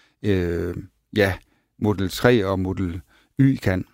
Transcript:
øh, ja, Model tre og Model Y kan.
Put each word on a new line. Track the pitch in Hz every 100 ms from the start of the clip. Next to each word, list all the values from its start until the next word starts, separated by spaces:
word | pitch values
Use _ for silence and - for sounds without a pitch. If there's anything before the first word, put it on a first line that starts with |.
| _ _
øh, | 107 95 87 85 87 87 - _ _ 107
ja, | 98 90 _ _ _ -
Model | 107 95 92
tre | - 123 123 95
og | 95
Model | 92 95 92 90 - _ _ -
Y | 135 123
kan. | - 92 -